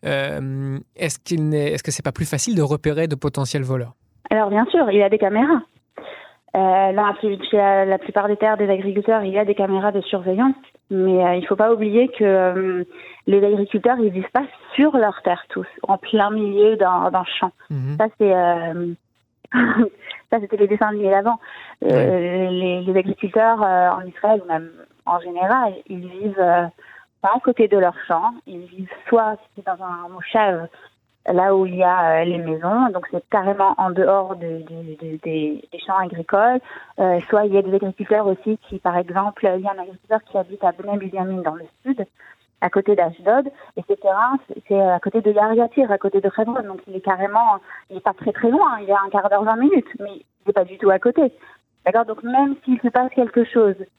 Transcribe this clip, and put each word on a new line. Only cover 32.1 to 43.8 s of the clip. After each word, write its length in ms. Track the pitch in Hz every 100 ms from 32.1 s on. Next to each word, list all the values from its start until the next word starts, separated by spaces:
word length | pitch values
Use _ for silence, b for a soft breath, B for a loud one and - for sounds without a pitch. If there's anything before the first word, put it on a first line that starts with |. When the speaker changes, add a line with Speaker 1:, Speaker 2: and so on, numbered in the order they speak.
| 160
Speaker 2:
euh, 40 | 170
les 120 | 170
maisons, 520 | 165 160 170 220 254
donc 180 | 185 -
c'est 140 | - -
carrément 440 | 214 190 202 196 -
en 140 | 190
dehors 440 | 180 185 196 190 185
de, 220 | 170 165
de, 320 | 160 165 165 156
de, 160 | 160 156
des, 400 | 165 160 151 151 -
des 80 | 170
champs 180 | - 190
agricoles, 640 | 185 170 165 196 226 254 B B B -
euh, 200 | 185 175 -
soit 160 | 208 208
il 80 |
y 40 | 196
a 40 |
des 120 | 196
agriculteurs 540 | 190 190 185 208 214 202
aussi 300 | 185 - 220 _
qui, 100 | 190
par 180 | 180 175
exemple, 520 | 180 180 202 208 202 185
il 40 |
y 40 | 190
a 40 |
un 80 | 190
agriculteur 380 | 185 185 _ 220 _
qui 80 | 202
habite 240 | 180 202 190
à 80 |
Bnei 240 | 170 196 202
Binyamin 440 | 190 190 185 190
dans 140 | 165 160
le 80 | 165 _ 254
sud, 200 | 254 190 b b b b _
à 100 | 185
côté 260 | - 196 202
d'Ashdod, 520 | 170 170 185 240 277 B B
et 60 | -